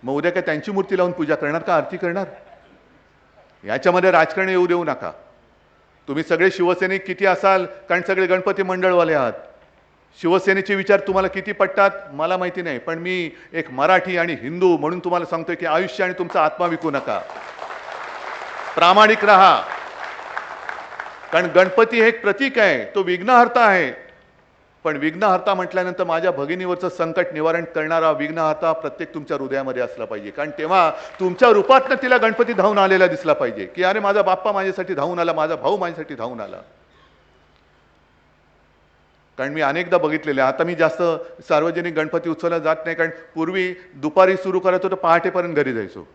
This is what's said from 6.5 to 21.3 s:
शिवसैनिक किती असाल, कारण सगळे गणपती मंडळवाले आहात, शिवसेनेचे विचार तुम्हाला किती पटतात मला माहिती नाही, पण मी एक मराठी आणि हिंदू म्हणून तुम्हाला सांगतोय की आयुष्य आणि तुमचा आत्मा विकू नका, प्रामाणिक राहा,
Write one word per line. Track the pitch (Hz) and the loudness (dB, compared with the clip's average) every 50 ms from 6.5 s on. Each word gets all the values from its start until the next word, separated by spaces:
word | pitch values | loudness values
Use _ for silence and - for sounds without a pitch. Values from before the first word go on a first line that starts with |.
शिवसैनिक | 185 190 175 175 180 180 190 185 190 190 190 | 2 2 0 0 2 0 0 -2 -2 -4 -6
किती | - 185 - 202 | -8 -6 0 2
असाल, | 196 180 190 202 196 190 185 180 | 2 2 4 4 2 4 4 0
कारण | - - - - - 170 180 | -4 -10 -18 -6 -2 -2 -2
सगळे | 175 - 190 185 190 | 0 -2 0 0 2
गणपती | 170 185 185 185 202 190 190 190 | 2 2 0 0 -2 -2 -2 -2
मंडळवाले | 185 185 180 180 185 180 175 170 160 160 | -4 -2 0 2 2 4 4 4 4 2
आहात, | 147 131 113 104 - - - - _ _ _ _ _ _ _ _ _ _ _ _ - | 0 0 -2 -4 -6 -16 -20 -20 _ _ _ _ _ _ _ _ _ _ _ _ -4
शिवसेनेचे | - 170 180 190 185 196 190 196 190 202 202 | 0 2 2 4 4 2 2 2 0 -2 -4
विचार | 196 185 - 202 196 | -4 2 2 2 2
तुम्हाला | 196 - 190 190 190 | 2 0 0 0 0
किती | 185 190 196 - 208 | 0 -4 -6 -8 -8
पटतात | 202 - 202 190 190 214 196 196 190 - - - | -2 -2 -2 -2 2 2 2 2 2 -2 -14 -14
मला | 143 143 156 170 185 | -8 -4 -2 -2 -2
माहिती | 185 180 180 175 185 | -2 -2 -4 -6 -6
नाही, | 180 170 139 120 | -8 -6 -8 -8
पण | - - 165 165 | -6 -8 -8 -8
मी | 170 180 185 180 170 156 - - - - - | -6 -6 -4 -4 -6 -8 -10 -16 -20 -10 -8
एक | 165 156 - | -8 -8 -6
मराठी | 127 127 143 165 185 185 185 190 180 | -4 0 4 4 4 4 2 0 -2
आणि | 175 170 175 160 117 | -2 -2 -2 -4 -6
हिंदू | 110 135 165 180 185 185 170 | -8 -10 -4 2 4 4 4
म्हणून | 147 143 156 175 180 | 4 0 -4 -4 -4
तुम्हाला | 165 180 175 175 170 | -4 -2 -2 -2 -2
सांगतोय | - 170 165 165 175 170 | -4 -6 -6 -6 -6 -8
की | 160 175 | -6 -4
आयुष्य | 160 151 165 190 180 - - 190 | 0 0 0 0 -2 -4 -4 -4
आणि | 180 180 | -4 -2
तुमचा | 180 180 165 - 185 156 | -6 -8 -2 0 2 2
आत्मा | 156 156 - 180 | 2 0 -2 -4
विकू | 170 165 160 - 160 | -2 -2 -4 -4 -4
नका, | 139 139 - - 107 92 - - - - - - - - - - - - - - - - - - - - - - - - - - - - - - - | -4 -4 -4 -4 -6 -6 -6 -10 -14 -16 -16 -16 -16 -16 -14 -14 -14 -14 -14 -14 -14 -14 -14 -14 -14 -14 -12 -12 -12 -12 -12 -14 -12 -12 -12 -8 0
प्रामाणिक | - 165 175 190 208 220 214 220 220 202 | 4 4 6 8 8 8 6 6 4 4
राहा, | 202 208 185 196 185 151 110 92 - - - - - - - - - - - - - - - - - - - - - - - - - - - - - - - - - | 6 8 8 8 8 6 4 0 -4 -10 -12 -12 -14 -14 -14 -14 -14 -14 -14 -16 -12 -12 -12 -12 -12 -16 -12 -12 -12 -12 -12 -16 -16 -14 -14 -14 -14 -16 -18 -12 0